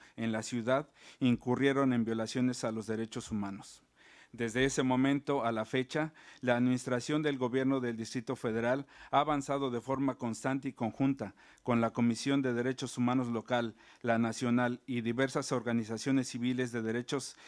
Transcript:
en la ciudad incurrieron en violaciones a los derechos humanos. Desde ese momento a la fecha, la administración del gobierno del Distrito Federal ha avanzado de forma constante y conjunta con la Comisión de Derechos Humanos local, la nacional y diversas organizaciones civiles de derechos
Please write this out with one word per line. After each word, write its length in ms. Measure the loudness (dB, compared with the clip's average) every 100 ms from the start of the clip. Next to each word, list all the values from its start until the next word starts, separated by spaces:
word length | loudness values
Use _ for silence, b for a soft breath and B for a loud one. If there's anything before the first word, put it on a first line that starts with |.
| B B
en 160 | -4
la 100 | -4
ciudad 460 | -4 -4 0 0 -2 B B B
incurrieron 720 | 2 2 2 2 4 4 2
en 140 | 2 0
violaciones 580 | -2 -2 0 0 0
a 80 | -4
los 140 | -4 -4
derechos 440 | -4 -4 -8 -6
humanos. 520 | -4 -4 -8 -14 -20 _ B B B B
Desde 360 | -6 -2 2 2
ese 160 | 2
momento 600 | 2 4 4 2 0 0
a 100 | 0
la 120 | -2
fecha, 480 | -2 -2 -2 -2 -4 -6 B B
la 120 | 0
administración 680 | 4 4 2 0 -2 0 0
del 160 | 0 0
gobierno 420 | 0 2 2 0
del 160 | -2 -4
Distrito 400 | -6 -6 -6 -4
Federal 500 | -2 0 0 0 -2 B B
ha 100 | 0
avanzado 500 | 2 0 -2 -2 -2
de 100 | -2
forma 360 | -2 0 0 0
constante 520 | -4 -4 -2 -4 -4
y 60 |
conjunta 600 | -4 -4 2 2 0 -4 -12 B B
con 180 | 0 2
la 140 | 2
Comisión 480 | 2 2 2 0 2
de 100 | 2
Derechos 460 | 0 -2 -2 -6 0
Humanos 300 | 2 2 0
local, 460 | -4 0 0 0 -6 B B
la 160 | 0 2
nacional 640 | 2 0 2 4 2 0 -4
y 140 | -4
diversas 500 | 0 2 2 0 0
organizaciones 760 | -2 0 -2 -2 -4 2 2 0
civiles 440 | -2 -2 0 -2
de 100 | -2
derechos 560 | -2 -2 -2 -4 -4 -14